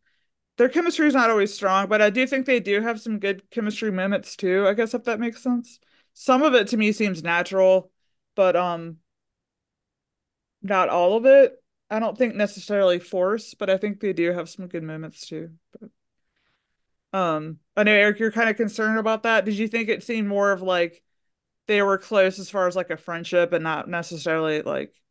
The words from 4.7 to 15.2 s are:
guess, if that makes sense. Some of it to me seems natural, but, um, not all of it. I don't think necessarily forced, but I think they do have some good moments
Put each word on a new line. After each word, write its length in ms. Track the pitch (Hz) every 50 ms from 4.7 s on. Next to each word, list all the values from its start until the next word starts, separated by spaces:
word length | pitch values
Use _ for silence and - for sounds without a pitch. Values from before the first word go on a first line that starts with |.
| 208
guess, 220 | 220 226 220 -
if 80 | 233 -
that 160 | 247 226 214
makes 240 | 240 233 226 - -
sense. 360 | 254 247 240 240 - - - _ _ _ _ _ _ _
Some 260 | - - - 254 262
of 140 | 302 311 254
it 120 | 240 202 208
to 80 | 240 214
me 140 | 214 214 208
seems 280 | - 214 202 185 160
natural, 680 | 156 170 170 175 175 - 190 190 185 185 185 185 180 _ _ _ _ _ _ _ _ _ _
but, 200 | - 190 185 170
um, 420 | 175 180 175 170 170 165 165 160 160 _ _ _ _ _ _ _ _ _ _ _ _ _ _ _ _ _ _ _ _ _ _ _ _ _ _ _ _ _ _ _ _ -
not 260 | 196 202 185 180 -
all 260 | - 175 175 180 208
of 120 | 226 233 262
it. 260 | 269 277 262 - - - _ _ _ _ _ -
I 80 | 208 220
don't 180 | 226 208 208 220
think 160 | 254 226 196
necessarily 640 | 196 208 202 - 202 - - 208 202 196 180 180 175
forced, 600 | 175 - - 185 180 190 214 226 - - - -
but 100 | 208 190
I 80 | 190 190
think 220 | 214 208 202 202
they 140 | 220 196 175
do 180 | 170 170 170
have 180 | 180 175 170 175
some 180 | - - 185 175
good 160 | - 170 160
moments 440 | 160 156 156 160 160 - -